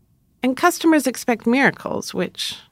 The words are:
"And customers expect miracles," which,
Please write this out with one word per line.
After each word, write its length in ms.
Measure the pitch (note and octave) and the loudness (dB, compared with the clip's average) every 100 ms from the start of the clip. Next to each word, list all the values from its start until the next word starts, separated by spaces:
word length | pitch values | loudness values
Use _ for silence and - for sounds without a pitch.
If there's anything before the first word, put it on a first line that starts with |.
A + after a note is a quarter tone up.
| _ _ _ _ B3+ | _ _ _ _ -4
"And 120 | B3+ | 2
customers 500 | F4 F4 E4 D#4 B3+ | 0 2 4 4 2
expect 400 | - - A3+ A#3 | -2 -4 -2 0
miracles," 680 | C4 A3+ - - - - | 2 2 0 -6 -6 -6
which, 440 | - F3+ - - - - | -6 -6 -6 -10 -10 -18